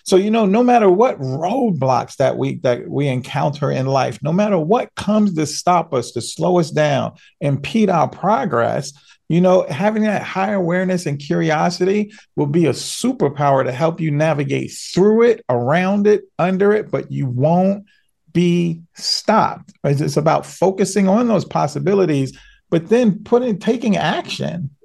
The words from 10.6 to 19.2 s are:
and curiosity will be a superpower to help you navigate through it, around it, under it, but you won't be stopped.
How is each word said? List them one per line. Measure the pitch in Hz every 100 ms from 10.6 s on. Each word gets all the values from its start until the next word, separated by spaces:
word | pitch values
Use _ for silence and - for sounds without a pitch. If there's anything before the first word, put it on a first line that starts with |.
| 170 180 185 180 156
and | 143
curiosity | - 170 165 151 175 180 185 208 208 - _ -
will | 147
be | 160 156
a |
superpower | 123 - - 240 262 143 139 143 135
to | 123
help | 127 165 170
you | 160
navigate | 147 160 147 139 135 135 - -
through | - 208 220
it, | 240 220 -
around | 123 120 165 185 202 208
it, | 202 - -
under | 175 185 202
it, | 214 -
but | - -
you | 139 135
won't | 123 147 175 190 208 202 _ _ _ _
be | 170 175 175 170 165 170
stopped. | - - -